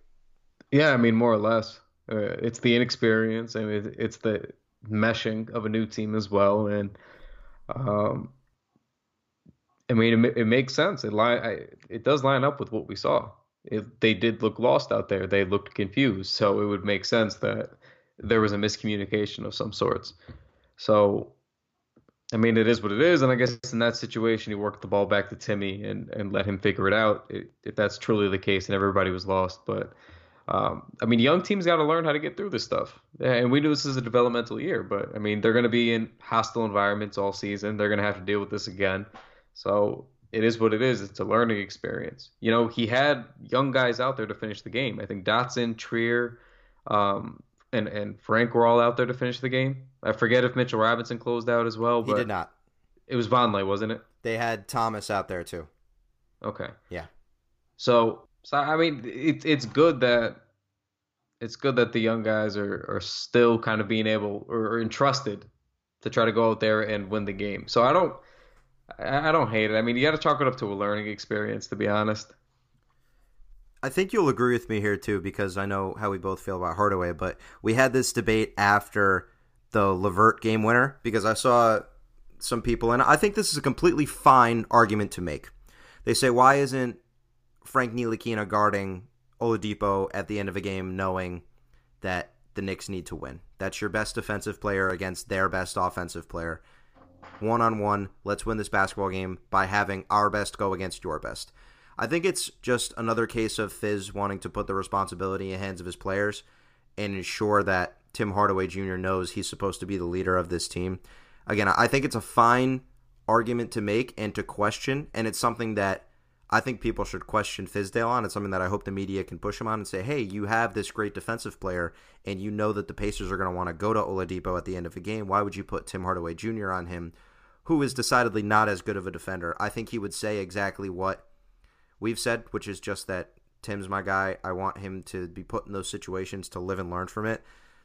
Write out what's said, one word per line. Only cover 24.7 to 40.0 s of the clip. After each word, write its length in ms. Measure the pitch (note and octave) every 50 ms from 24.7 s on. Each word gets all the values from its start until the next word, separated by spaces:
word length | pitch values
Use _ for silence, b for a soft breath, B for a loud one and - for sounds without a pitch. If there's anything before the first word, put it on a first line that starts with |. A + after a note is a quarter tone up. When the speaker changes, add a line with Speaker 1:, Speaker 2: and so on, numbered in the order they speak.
| - -
Speaker 1:
the 60 | -
ball 180 | F#2 G2+ G2+ G2+
back 240 | G2 G#2 G2+ G2 -
to 60 | -
Timmy 480 | - - - G#2 G2+ G2 G2 F#2+ G2+ G#2
and, 260 | G#2 G2+ G2 - -
and 220 | - A2 G2+ G2
let 140 | G2+ G2+ G2
him 120 | G#2 G2
figure 300 | F#2 - G#2 F#2+ - F#2+
it 60 | G2 G2+
out, 320 | A2 A2 G#2+ G#2 - - - G2
i-, 100 | G2+ F2+ - _ _ _
if 120 | A2 -
that's 220 | G#2+ G#2 G2+ -
truly 320 | - - - A2+ G#2 G2+ G2
the 80 | G2
case 300 | F#2 - G#2 G2 F#2+ F#2
and 80 | - G2+
everybody 340 | F#2+ G2 G2 F#2 G2 F#2+ F#2+
was 180 | F#2 F#2 F#2+
lost. 320 | F#2+ F#2+ F#2+ F#2 F#2 - - _
But, 280 | - G2+ G2+ - - - b b b b b b b b b b
um, 360 | - - G2 G#2 - - - - - - -
I 40 | B2
mean, 140 | A2+ A#2+ A#2
young 220 | A#2 C#3 E3 F#3
teams 240 | F3 - G#3 G3 F3
gotta 180 | F3 E3+ D#3+ D3+
learn 220 | D3 E3 E3+ E3
how 60 | D#3
to 80 | C#3+ D3+
get 180 | D#3 D3 -
through 140 | - G3+ G3+
this 120 | C#3+ A2 -
stuff. 360 | - - - - - - - _ _ - -
And 320 | - B2+ B2 A#2+ B2 B2
we 80 | C3 D3
knew 100 | D3 D3+
this 160 | D3 C3+ -
is 120 | C#3+ C3
a 40 | C3
developmental 580 | B2+ A#2+ A#2+ B2 A#2+ B2 A#2 A#2 A#2 - A2+ A#2
year, 240 | C#3 F#3 D#3+ - -
but, 320 | - G2+ G2+ - - -
I 40 | G#2+
mean, 220 | G#2 G#2 G#2 G#2
they're 120 | G2+ A2+ A2+
gonna 160 | A#2+ A#2+ A2+
be 240 | A#2 A#2+ A#2+ A#2 A#2
in 160 | A2+ A2+ - - _
hostile 460 | - - A2+ A2+ A2 - - A#2 A2+
environments 520 | G#2 G2+ G2+ G2+ G2+ G2+ G#2 G#2 G2+ -
all 160 | G2+ G2 G2+ G2
season. 440 | - - G2+ G2+ G2 G#2 G#2 G#2+
They're 120 | G#2 G#2 G2+
gonna 140 | G#2 G2+ G2+
have 120 | G#2 G2+
to 60 | F#2+
deal 180 | F#2 G2 G#2 G#2
with 100 | G2+ -
this 180 | G#2+ G2+ -
again. 380 | A2 F2+ G2 G2 F#2+ F#2+ G2 G2+ - B B B B B B B B _
So 540 | - - G2 G2+ G#2 G#2 G#2+ - -